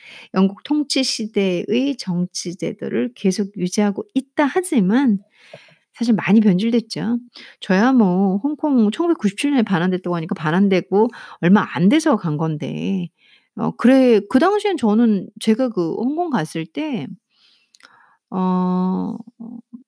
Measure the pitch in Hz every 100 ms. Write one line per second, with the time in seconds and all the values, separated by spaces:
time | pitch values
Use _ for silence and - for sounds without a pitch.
0 | - - - 190 196 196 - 302 285 277
1 | 254 - 220 208 190 175 - 233 277 254
2 | - 175 180 - 180 170 160 - 135 214
3 | 247 - 196 190 196 196 180 - 208 202
4 | - 269 - - 285 370 359 269 185 240
5 | 277 196 _ _ _ - - _ _ -
6 | 233 202 - 214 208 180 226 240 - -
7 | 190 240 247 - - - - 185 240 262
8 | 196 180 196 196 285 294 302 262 214 220
9 | 339 330 202 - 285 277 220 180 185 180
10 | 180 175 160 190 156 175 202 185 170 190
11 | 240 - - - 175 208 - - 180 302
12 | 311 220 170 147 160 151 143 151 175 190
13 | 175 _ _ _ _ - 156 - 233 269
14 | 254 214 - 254 359 415 403 349 220 214
15 | 240 202 - - - 220 254 202 165 -
16 | 240 302 349 233 156 165 160 - 311 220
17 | 139 180 _ _ _ _ _ _ - _
18 | _ _ - 190 185 185 180 185 185 185
19 | 185 - - - 233 240 - -